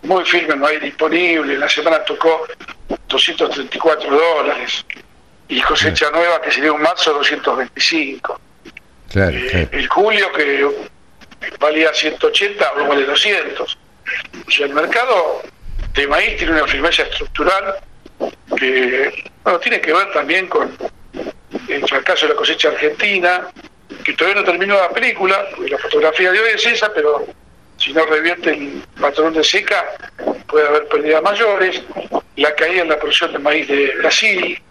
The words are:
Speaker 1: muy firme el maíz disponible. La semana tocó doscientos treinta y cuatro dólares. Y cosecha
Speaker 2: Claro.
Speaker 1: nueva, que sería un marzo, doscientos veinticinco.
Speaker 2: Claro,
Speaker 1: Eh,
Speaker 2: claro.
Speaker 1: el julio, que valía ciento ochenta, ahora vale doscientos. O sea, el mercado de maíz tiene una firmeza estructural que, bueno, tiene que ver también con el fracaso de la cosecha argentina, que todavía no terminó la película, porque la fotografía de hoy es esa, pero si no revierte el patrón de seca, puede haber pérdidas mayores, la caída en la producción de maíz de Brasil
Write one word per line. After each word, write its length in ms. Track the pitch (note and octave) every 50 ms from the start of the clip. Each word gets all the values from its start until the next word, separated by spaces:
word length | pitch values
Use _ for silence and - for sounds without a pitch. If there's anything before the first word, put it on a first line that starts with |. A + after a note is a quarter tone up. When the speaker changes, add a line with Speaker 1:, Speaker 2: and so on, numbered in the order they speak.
| -
Speaker 1:
muy 200 | - F#3 F#3 E3+
firme 280 | - F3 F3 E3 D#3 D3+
el 60 | C#3
maíz 220 | C#3 D3+ D#3 D3+
disponible. 760 | D3 C#3+ - - D#3 D#3+ D#3 E3+ F3+ E3+ E3 D#3+ D3 C#3 C#3
La 120 | C3+ D3 D3
semana 300 | - D3+ D3+ E3 D#3+ D3+ -
tocó 420 | - D3 - - E3 D#3+ D#3 D#3+ - - _ - - - - - - - - -
doscientos 440 | - - C3+ - - D#3+ - E3 C#3
treinta 260 | - C#3+ C3+ B2 -
y 20 | -
cuatro 300 | - D#3+ D#3 D3+ D3+ D3
dólares. 760 | C#3 D3 E3 E3+ E3 D3+ C3+ C#3+ C#3+ B2 B2 A#2+ - - - _ - - - - _ - _ - _ _ _
Y 140 | - - -
cosecha 460 | - - D#3 - - D#3 E3 - D#3 D3
Speaker 2:
Claro. 80 | D3+
Speaker 1:
nueva, 240 | E3 F3 F3 E3+ D#3
que 100 | D#3+ -
sería 200 | - B2+ C#3+ D#3
un 100 | D3+ D3+
marzo, 320 | D3+ D#3+ F3+ - - D#3+ D3+
doscientos 440 | D3 C#3+ C#3+ D3+ C#3+ - C#3+ A#2+
veinticinco. 840 | B2 B2+ A#2+ _ C3+ - - E3 D#3+ D3 C3+ C3+ - - - - - _ _ _ _ _ - - - _ _ _ _ - -
Speaker 2:
Claro, 240 | - G2+ G2 F2+ D#2
Speaker 1:
Eh, 100 | C#2+ - -
Speaker 2:
claro. 180 | - F2 E2 - -
Speaker 1:
el 140 | - - -
julio, 420 | - - F#4 G#3+ G#3+ G#3 G3 F#3
que 340 | - D#3+ D3 C#3+ C#3+ C#3 C#3 C#3+ C#3+ - - - - - - - - - - - - - - - - -
valía 340 | C#3+ D3+ D3+ D#3 D#3+ D#3 D3+
ciento 340 | - - D#3 - - -
ochenta, 420 | D3+ - - G3 G3+ G3+ G3+ F#3 D3
ahora 180 | - G#3+ A3
vale 180 | - D3 C#3+ C3+
doscientos. 720 | C3+ C#3+ D3 - G#3+ G3+ F3+ D3+ - - - - - - - _ _ - - - - - - - - - F3 -
O 40 | -
sea, 140 | - - C#3+
el 60 | C#3+ C#3
mercado 680 | D3 D#3+ E3+ - A3 B3 C4 A#3 F#3 - - - - - - - _ - - - - - - -
de 140 | - C#3+
maíz 300 | C#3+ D3 E3 G3+ A3+ G#3+
tiene 160 | - F3+ D#3+ E3
una 140 | D#3 D3
firmeza 360 | - C#3 C#3 C#3+ E3+ E3 - C#3+
estructural 720 | - - - - - - - D3+ - - - G3+ - - - - - - - - - - - - - - - - - -
que, 720 | - C3 C3 C3 C3 B2+ B2 B2+ C3 C#3 - - - - - - _ -
bueno, 160 | - F3 E3+
tiene 220 | - A#3+ A3 G3
que 100 | - - D#3
ver 180 | F3+ G3 G3 G3
también 340 | D#3 C#3+ C#3 E3 F#3 F#3+
con 240 | F3 - D#3 C#3+ - - - - - - - - - - - - - - - _ - - - -
el 200 | - - C#3+ C#3+
fracaso 380 | - - C3+ C3 - F3+ D3+ D3+
de 60 | D3+ D3+
la 40 | -
cosecha 300 | D3+ C#3+ E3 - - D3+
argentina, 800 | C#3+ - D3+ D3+ D3+ - G#3 G#3 G3+ F#3+ F3 F3 F3+ F3+ - - - - - - _ _ - - - - -
que 80 | - -
todavía 280 | - D#3+ F3+ G3+ G3+
no 40 | F#3
terminó 280 | F3+ F3 E3+ F#3+ G3 G3+
la 140 | G3 F#3 E3+
película, 560 | - A#3 A#3 B3 A3 - G3 F#3 F#3+ G3 G3 - -
porque 160 | - F3+ C#3
la 60 | C#3+
fotografía 540 | - - - - - D3+ D#3+ D#3 E3+ F#3 F#3
de 80 | F#3 G#3
hoy 100 | A3 A3+ G#3+
es 100 | G#3 G#3
esa, 280 | A#3 A#3 - G#3+ G#3 G#3+
pero 320 | E3 D3+ D3+ D3 - - - - - - - - - - - -
si 140 | - - - C#3
no 120 | D#3+ D#3+
revierte 460 | D#3 D#3 D3+ D#3+ E3+ F3 E3+ - E3
el 300 | D3+ D3+ C#3+ C#3 C#3 C#3 - - - -
patrón 340 | - D3 C#3+ D#3 D#3 D#3+ D#3+
de 100 | D#3+ D3
seca, 400 | - - G3+ G3+ - G#3 F#3 E3+ - - - - - _ - - - - - -
puede 200 | - - D3+ D3+
haber 200 | D3 D3 D3+ D3
pérdidas 340 | - D#3 D3 D3+ A3 A3 G#3
mayores, 600 | D#3 G3+ G3+ G3+ A#3 G#3+ G3+ F#3+ F#3 F#3 E3+ - - - - G3 - - - - - _ _
la 160 | - C3+ D3+ D3+
caída 280 | - D#3+ E3 F3+ F#3 E3+
en 60 | D#3+
la 80 | D#3 -
producción 340 | D3+ D3 D3 - E3+ D#3+ D3+
de 60 | D3+
maíz 280 | C#3+ D3 D3+ D#3 C#3+
de 260 | C3+ C#3 C#3+ C#3 C3+ C3
Brasil 640 | - - - - - A3 A3 G3 F3+ F3+ E3+ F3 - _ _